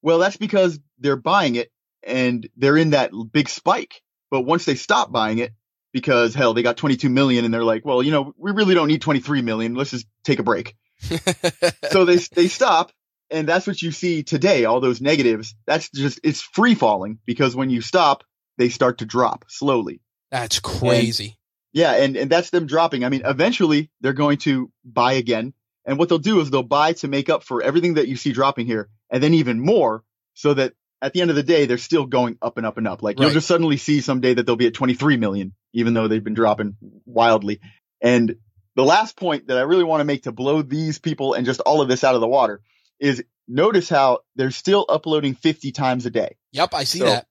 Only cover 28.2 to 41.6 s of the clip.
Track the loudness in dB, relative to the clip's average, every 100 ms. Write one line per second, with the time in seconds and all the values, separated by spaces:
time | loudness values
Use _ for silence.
28.2 | -4 0 0 0 -4 -4 -6 _ _ 0
29.2 | 4 4 2 0 2 2 2 -2 _ _
30.2 | _ _ 0 2 0 _ _ _ -6 -2
31.2 | 0 0 2 2 4 0 0 -2 0 -2
32.2 | -2 -4 -8 -6 -6 -4 -6 -4 -6 0
33.2 | 0 0 0 0 2 -2 0 -2 0 -2
34.2 | 0 0 0 0 0 0 -2 0 0 0
35.2 | 0 -4 -8 -12 _ -4 0 0 0 -2
36.2 | -4 0 0 0 -4 -8 -20 -20 -8 0
37.2 | 2 2 0 -8 -12 _ _ _ 2 2
38.2 | 0 -4 _ _ _ 0 4 4 0 -6
39.2 | -4 -4 -2 -2 2 2 2 0 0 -4
40.2 | -6 -6 -2 -2 -2 -4 -6 -6 -6 -4
41.2 | -2 -2 -2 -2